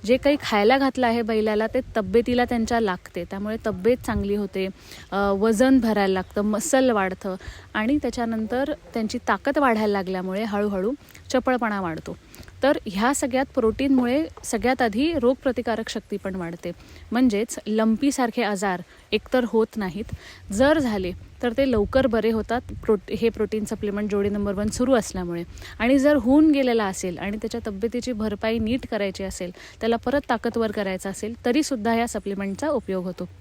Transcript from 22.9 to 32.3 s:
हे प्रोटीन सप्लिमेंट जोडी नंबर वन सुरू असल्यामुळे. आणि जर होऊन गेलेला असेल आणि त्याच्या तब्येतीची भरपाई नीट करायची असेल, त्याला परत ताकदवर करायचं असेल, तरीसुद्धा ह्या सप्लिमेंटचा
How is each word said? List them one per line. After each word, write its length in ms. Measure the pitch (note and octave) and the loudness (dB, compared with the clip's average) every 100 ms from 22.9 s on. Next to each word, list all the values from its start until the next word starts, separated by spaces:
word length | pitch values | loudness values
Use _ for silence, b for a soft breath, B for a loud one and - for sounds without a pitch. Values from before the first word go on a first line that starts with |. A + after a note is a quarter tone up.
| G#3 - | 0 0
हे 160 | G3+ A3+ | -2 -2
प्रोटीन 360 | G#3+ G#3+ A3 | 0 -4 -4
सप्लिमेंट 460 | G#3 G#3+ G#3 G3+ G#3 | -6 -6 -4 -4 -2
जोडी 180 | G3+ G3+ | -2 -2
नंबर 240 | G#3 G3+ | -2 -4
वन 140 | G3 G#3+ | -2 -4
सुरू 280 | - B3 | 0 2
असल्यामुळे. 500 | B3+ - F#3 F3 E3+ F3 B B B | 2 2 -6 -6 -6 -8 B B B
आणि 200 | A3+ C#4 | 2 4
जर 180 | C#4 D4 | 6 4
होऊन 340 | A3 C#4+ D#4 | 6 6 6
गेलेला 340 | C#4 B3+ A#3 | 6 4 2
असेल 340 | G3+ F#3+ F#3+ E3+ | 0 -4 -6 -6
आणि 180 | F#3+ G#3+ | -6 -6
त्याच्या 240 | A3 A#3 A3+ | -6 -6 -6
तब्येतीची 460 | G3 A3+ B3 A#3 | -4 -4 -4 -4
भरपाई 460 | A3 G#3+ G3+ A3 A3+ | -4 -4 -2 -2 -2
नीट 220 | G#3+ B3+ - | 0 -2 -2
करायची 340 | A3 G3+ F#3+ | -4 -4 -4
असेल, 260 | F#3+ - F3+ B B B | -8 -8 -10 B B B
त्याला 160 | A3+ A#3 | 0 0
परत 240 | A#3+ C#4 - | 0 -2 0
ताकदवर 400 | A#3 A#3+ A3+ A3 | -2 0 -2 -2
करायचं 400 | G#3 G3 F#3 G3 | -2 -4 -4 -8
असेल, 240 | F#3+ G#3+ A#3 | -8 -10 -4
तरीसुद्धा 480 | B3 C4 D4+ C4 G#3 | 0 2 0 -2 0
ह्या 160 | A3+ A#3 | 0 0
सप्लिमेंटचा 600 | G#3+ G3 | -4 -6